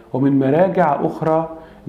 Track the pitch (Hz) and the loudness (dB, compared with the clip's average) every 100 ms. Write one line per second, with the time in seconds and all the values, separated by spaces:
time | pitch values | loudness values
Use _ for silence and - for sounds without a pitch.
0 | - 131 139 139 135 151 185 175 160 143 | -8 -2 0 2 2 2 2 2 0 0
1 | 165 - 160 160 165 - - - | -4 -2 0 0 -2 -12 -20 -12